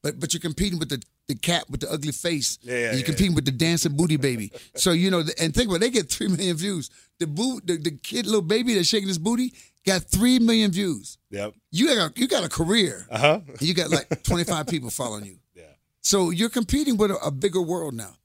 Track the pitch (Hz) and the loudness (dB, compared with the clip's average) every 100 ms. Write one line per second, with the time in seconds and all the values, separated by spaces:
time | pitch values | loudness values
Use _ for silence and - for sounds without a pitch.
0 | 147 147 160 165 170 151 202 175 151 139 | -6 -6 -6 -4 -4 -2 -2 0 -4 -6
1 | - _ - 139 - 175 - 214 - 156 | -8 _ -8 -4 0 0 -2 -8 -4 -4
2 | 147 - 175 160 123 - 120 123 117 127 | -4 -4 -2 -2 -2 -6 -6 -2 0 0
3 | 135 139 190 156 143 127 165 165 170 143 | -2 2 4 4 0 0 2 2 0 2
4 | 170 151 135 120 101 - - - 185 170 | 2 2 0 -2 -6 -12 -18 -2 2 4
5 | 190 180 156 - 165 156 240 175 233 240 | 4 2 0 -2 0 2 2 2 2 0
6 | 165 - 208 170 185 165 190 185 127 _ | -2 -2 0 0 0 -2 -2 -4 -8 _
7 | _ _ 160 147 247 247 180 170 156 139 | _ _ -6 -2 -2 -2 -4 -2 -4 -6
8 | - 226 202 220 165 220 247 214 170 220 | -6 -4 0 0 2 0 2 2 2 2
9 | 196 175 180 240 254 - - _ - 185 | 0 -2 0 0 -2 -6 -20 _ 0 0
10 | - 190 240 254 233 226 214 175 196 123 | 0 2 4 6 6 4 4 2 -2 -2
11 | - - _ 101 104 - _ 160 302 247 | -8 -18 _ -8 -8 -10 _ 0 2 4
12 | 160 233 254 262 170 - 165 226 180 95 | 0 -2 0 0 -2 -2 0 2 2 -2
13 | - 110 139 165 147 120 151 180 160 180 | -8 0 2 2 -4 -4 -2 0 0 0
14 | - 151 - 175 165 160 151 165 123 - | 0 -6 -2 -2 0 -2 -2 -4 -4 -6
15 | 123 107 101 92 _ 90 78 _ _ _ | -6 -6 -12 -20 _ -20 -20 _ _ _
16 | - 196 175 170 226 247 214 277 294 220 | 0 2 2 0 0 0 0 0 2 2
17 | 208 190 - 139 196 175 165 175 160 117 | 2 0 -4 -2 0 0 -2 -2 -4 -8
18 | 98 - | -12 -16